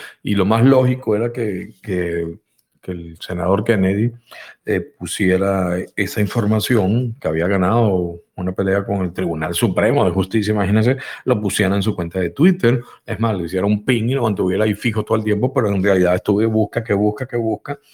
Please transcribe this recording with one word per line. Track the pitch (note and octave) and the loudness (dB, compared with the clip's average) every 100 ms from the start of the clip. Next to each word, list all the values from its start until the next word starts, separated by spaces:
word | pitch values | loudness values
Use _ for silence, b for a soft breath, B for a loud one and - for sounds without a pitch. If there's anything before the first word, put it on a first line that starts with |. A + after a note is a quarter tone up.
| B B | B B
y | - G2+ | -2 0
lo | F#2+ | 2
más | A2+ | 4
lógico | B2+ C3 B2+ B2 - G#2 | 6 6 4 0 -2 -2
era | A#2 | -2
que, | B2 A2 F#2 F#2 - | -4 -4 -6 -10 -12
que, | G#2+ F2+ F2 E2+ E2 E2+ _ _ _ _ | -6 -2 -2 -4 -6 -10 _ _ _ _
que | - | -12
el | F2 E2+ E2 | -10 -10 -14
senador | - F2 F2 G2 A2+ | -8 -4 0 0 2
Kennedy, | G#2+ F#2+ G2+ A#2 A#2 B B B B - | 2 2 2 -2 -4 B B B B -4
eh, | G2 | -4
pusiera | - - F2+ - F#2 F#2 G2 G2 F2+ F2+ - - | -4 -12 -10 -2 2 2 2 0 0 -2 -6 -4
esa | G2 - | -4 -2
información | G2+ A#2 G#2 A2 - A#2+ F#2+ A#2 B2 A2+ | -2 0 2 0 2 2 2 0 -2 -4
que | D#2+ | -4
había | D#2+ F2+ | -2 0
ganado | G2 F#2 A#2 A2+ F#2 F2 F2 _ - | 2 2 2 2 2 -2 -6 _ -6
una | F#2 | -6
pelea | F#2 F#2+ G2 F#2+ | -2 0 0 0
con | G2+ | -2
el | F2+ | -4
Tribunal | F2+ F2+ D#2+ D#2+ E2+ | -2 -4 -2 -4 0
Supremo | A2+ F2+ G#2+ C3+ G2 | 0 2 2 2 2
de | |
Justicia, | F2+ F#2 A2 G2+ | 0 0 0 0
imagínense, | G#2+ F#2+ G#2+ A2+ B2+ B B - | 0 2 2 2 0 B B -2
lo | A2+ | 0
pusiera | G#2 - F#2+ G2 | 0 0 0 0
en | |
su | G2 F#2 | -2 -2
cuenta | E2+ F#2+ | -4 -4
de | F2+ | -4
Twitter. | - F3 F#3 A#2 B2 B B - | 2 2 4 2 0 B B -8
Es | G2+ | -2
más, | A2+ G2 | -2 -2
le | E2+ | -2
hiciera | F#2 G2+ | -2 0
un | G#2 A#2+ | 0 0
ping | A#2+ A#2 | 0 0
y | |
lo | C3+ | 0
mantuviera | A2+ G2 F#2+ F#2 A2 | -2 0 0 2 0
ahí | |
fijo | G2+ A#2+ G#2+ | 0 -2 -2
todo | G#2 A2 | -2 -2
el | |
tiempo, | G#2+ G#2 B2+ | 0 0 0
pero | B2+ G#2+ | 0 0
en | G2+ | 0
realidad | G2+ F#2+ F2 F#2 | 2 4 4 2
estuve | - G2+ A2+ | 2 2 2
busca, | A2 G#2 - | 2 0 -2
que | A#2 | -2
busca, | G2+ G#2 G#2 B2 | 0 0 -2 -6
que | A#2+ | -4
busca, | A2+ G#2+ - C#3+ B | -2 -4 -8 -12 B